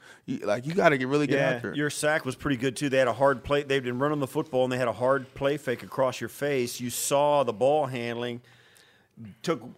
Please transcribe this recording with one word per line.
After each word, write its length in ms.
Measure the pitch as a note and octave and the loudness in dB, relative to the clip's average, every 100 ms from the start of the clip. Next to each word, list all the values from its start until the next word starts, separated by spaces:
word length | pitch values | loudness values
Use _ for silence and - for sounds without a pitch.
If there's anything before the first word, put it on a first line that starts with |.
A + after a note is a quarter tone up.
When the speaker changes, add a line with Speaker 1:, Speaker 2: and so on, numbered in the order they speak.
| - - - | -20 -16 -10
Speaker 1:
you, 120 | - | -6
like, 280 | G2 G#2+ C3+ | -2 -2 -2
you 80 | |
gotta 240 | F3+ F3 C#3 | 2 4 4
get, 80 | B2+ | 2
really 220 | D3 D3 | 2 2
get 100 | C#3 | 2
Speaker 2:
Yeah, 120 | C#3 | 2
Speaker 1:
after 200 | B2 A2 | 0 -4
it. 60 | C#3+ | -2
Speaker 2:
your 140 | D3 | -4
sack 340 | - D3+ D#3 B2+ | -2 0 0 -2
was 80 | |
pretty 220 | B2 D3 B2+ | -4 -2 0
good, 180 | C3+ | -2
too. 140 | - C#3+ | -2 0
They 100 | C3 | 2
had 100 | B2+ | 2
a 40 | |
hard 320 | A2 C#3 B2+ | 4 2 2
play. 180 | - C#3+ | 0 0
They'd 220 | C#3+ C#3 | 2 0
been 160 | B2 B2 | 0 -2
running 180 | D3 D3+ | 0 0
the 80 | C3 | -2
football, 380 | C#3 A#2+ C3 | -4 -2 0
and 80 | B2+ | 2
they 60 | B2+ | 2
had 100 | B2 | 0
a 40 | |
hard 400 | G#2 B2+ C#3 B2 | 0 2 2 -2
play 240 | - C#3 D3 | -2 -2 0
fake 260 | - A#2+ | -2 -6
across 360 | F#2+ - C3 A#2+ | -4 -2 0 -2
your 80 | A#2 | -8
face. 520 | - C#3+ C#3 A#2+ - | -6 -2 0 -2 -4
You 100 | B2 | -6
saw 540 | - - C#3 D3 D3 | -4 0 2 4 4
the 80 | A#2+ | 2
ball 340 | G#2 B2+ D3+ C3+ | 2 2 2 0
handling, 560 | B2+ A#2+ A#2 B2 A#2+ - - _ _ _ _ _ - A2 - | -4 -6 -4 -6 -8 -12 -20 _ _ _ _ _ -20 -18 -8
took 200 | - C#3+ A#2+ | -4 -4 -6